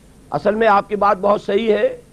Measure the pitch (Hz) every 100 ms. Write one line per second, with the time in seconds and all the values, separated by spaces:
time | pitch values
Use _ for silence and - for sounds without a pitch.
0 | - - - 147 - 220 226 202 196 208
1 | 202 196 202 208 - 202 226 208 - 165
2 | -